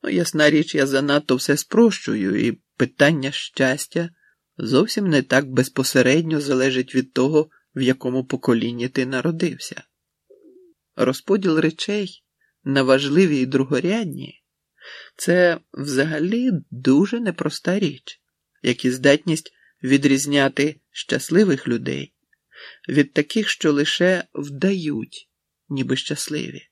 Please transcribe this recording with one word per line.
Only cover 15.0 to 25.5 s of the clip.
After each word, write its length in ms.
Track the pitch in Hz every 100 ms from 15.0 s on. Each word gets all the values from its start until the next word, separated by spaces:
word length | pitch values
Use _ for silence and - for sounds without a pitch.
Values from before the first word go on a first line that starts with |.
| - _
це 420 | - 180 175 170 _
взагалі 760 | - 143 131 151 151 170 233 254 175 -
дуже 480 | 120 131 135 196 240
непроста 600 | 226 - 156 - - 190
річ, 420 | 185 135 - - _ _ _ _
як 240 | - 123 131
і 60 |
здатність 600 | 127 139 147 - 156 - _ _ _
відрізняти 1000 | 131 135 135 135 143 143 139 135 143 151 _
щасливих 760 | - - 120 - 170 208 135 -
людей 460 | 117 123 69 - _ _ _ _ - - - -
від 240 | 131 139
таких, 360 | - 147 226 208
що 220 | - 160
лише 520 | 143 147 - 180 185 -
вдають, 960 | - 143 139 185 196 156 113 - - _ _ _